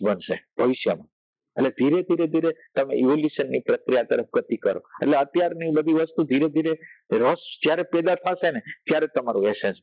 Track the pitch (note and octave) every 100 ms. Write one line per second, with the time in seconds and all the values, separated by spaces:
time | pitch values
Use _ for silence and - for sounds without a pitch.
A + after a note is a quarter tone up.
0 | G2+ G#2 - F2 - - B2 B2+ - E2
1 | - _ _ _ _ - C3 - C3 E3+
2 | F3+ E3+ E3 D#3+ D#3+ D#3+ - - C#3 B2+
3 | B2+ D3+ D3+ - C3+ B2+ - A#2+ - B2+
4 | A#2 A#2+ A2+ A#2+ - A2+ G2 F2+ - -
5 | C3+ C#3+ C#3+ F3 F3 E3+ E3 D3+ D#3 D#3+
6 | E3 - D3+ C3 D#3 D3 D#3+ D#3 - -
7 | _ A2 A#2+ E3+ - - D#3 D#3+ E3+ E3+
8 | E3+ F3+ F3+ F3+ F3 C3+ - - - D#3
9 | D#3 - B2 G#2 G2 G#2 G2 F#2